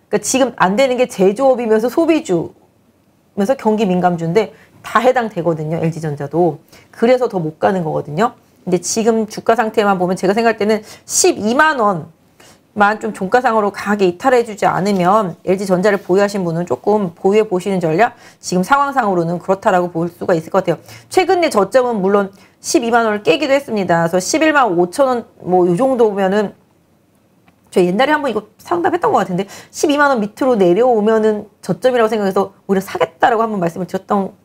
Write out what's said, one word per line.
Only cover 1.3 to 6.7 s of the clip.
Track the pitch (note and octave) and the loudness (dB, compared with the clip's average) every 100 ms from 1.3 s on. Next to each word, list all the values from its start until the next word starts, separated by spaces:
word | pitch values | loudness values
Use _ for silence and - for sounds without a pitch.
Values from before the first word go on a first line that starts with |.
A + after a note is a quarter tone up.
| G#3 C4+ A#3 A#3 A3 B3 | 4 2 2 0 0 0
소비주면서 | C#4+ D#4+ D#4 - E3+ - - _ _ _ _ _ _ _ - G3+ C4+ | 2 2 2 0 -2 -4 -12 _ _ _ _ _ _ _ -4 -2 0
경기 | A3 G#3+ G#3 | 0 0 0
민감주인데 | F3+ F3+ E3+ E3 F#3+ - - _ _ | 2 0 0 0 0 -2 -8 _ _
다 | - A3 | -4 0
해당되거든요. | B3 B3+ A3 F#3 E3+ D#3+ D#3 E3 | 2 0 -2 -4 -4 -4 -4 -4
엘지 | E3 D#3+ | -4 -4
전자도. | D#3 C#3+ C#3+ D#3+ F3 C#3+ _ | -8 -8 -4 0 0 -2 _